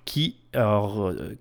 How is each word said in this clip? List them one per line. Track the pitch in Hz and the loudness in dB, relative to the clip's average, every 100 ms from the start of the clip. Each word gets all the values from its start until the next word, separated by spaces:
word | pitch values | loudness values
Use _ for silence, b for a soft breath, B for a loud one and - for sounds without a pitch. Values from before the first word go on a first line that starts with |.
qui, | - 147 165 - _ 127 | -6 -2 -2 -4 _ 0
euh, | 107 104 101 104 92 - 82 113 | 4 4 2 0 -2 -2 -8 -12